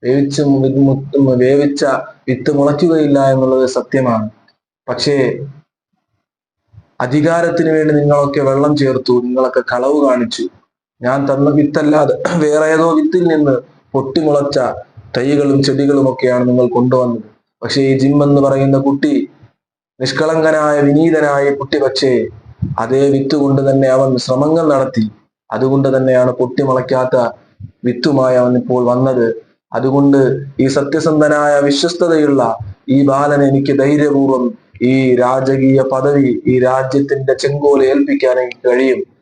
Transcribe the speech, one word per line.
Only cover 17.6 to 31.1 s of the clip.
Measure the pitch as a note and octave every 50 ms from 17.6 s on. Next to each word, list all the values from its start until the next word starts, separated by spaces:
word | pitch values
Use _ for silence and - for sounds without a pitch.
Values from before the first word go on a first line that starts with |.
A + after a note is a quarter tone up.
പക്ഷേ | - A#2 - C#3
ഈ | C3+ C3+ C3+ C3+
ജിം | C3 C#3 C#3+ C#3+ C#3+
എന്ന് | C#3+ C#3+ C#3+
പറയുന്ന | C#3 C#3 C3+ C3+ C3+ C3+ C3+ C#3
കുട്ടി | C#3 C#3 C#3 C#3 - D3+ C#3+ C3+ - - - _ - - _ _ _ _ _ _ _ _ _ _
നിഷ്കളങ്കനായ, | B2+ C3 - C#3 D#3+ D#3 D#3+ D#3+ D#3 D#3+ D#3 D#3 D3+ D3+ D3 D3
വിനീതനായ | C#3+ C#3 C#3+ D3+ D#3+ E3 D#3+ D#3 D3+ D3 C#3+ C#3 C#3 C#3+
കുട്ടി, | C#3+ C#3 C3+ B2+ - D3+
പക്ഷേ | C#3 C3+ C3+ - - C3+ B2 A#2 A2 - - - _ - - _ - - - -
അതേ | A2+ A2+ C3 C3+ C#3 C#3
വിത്ത് | C#3 C#3 C#3 C3+ D3
കൊണ്ട് | D3+ C#3+ C#3 C3+ C3+ C#3 C#3
തന്നെ | C3+ C3+ C3+ C3
അവൻ | C3 C3 C3+ C3+ C3 B2
ശ്രമങ്ങൾ | - - C3 B2+ C#3 D3+ D#3+ E3 E3 D#3
നടത്തി. | C#3+ C3+ C3 B2+ - A#2+ A2 G#2+ - _ _ _ _ _ _ _
അതുകൊണ്ട് | A2 A2 B2+ C3 C3+ C#3 C3+ C#3 C3 C3
തന്നെയാണ് | C3 C3 B2+ B2+ B2+ B2+
പൊട്ടിമുളയ്ക്കാത്ത | B2 - B2 B2 - - C#3+ C3+ B2+ C3 B2 - C3+ B2+ B2+ B2+ - C3 A#2+ A#2 - - _ _ _ _ - - _ _ -
വിത്തുമായി | A#2+ B2 - - D#3+ C#3+ C3+ C3 B2+ B2+
അവൻ | B2+ B2 B2 B2 B2
ഇപ്പോൾ | A#2+ - B2+ B2 B2
വന്നത്. | B2 B2 B2 C3 C3+ C3 B2 A#2 A2+ A2+ - - _ _ _ _ _ -
അതുകൊണ്ട് | A#2 B2 C3+ C3 C#3+ C#3 C#3+ C#3 C#3 C3+ B2 - - - - - -
ഈ | C3 C3+
സത്യസന്ധനായ, | C3+ D3 C#3 C#3+ C#3+ D#3+ D#3 D#3+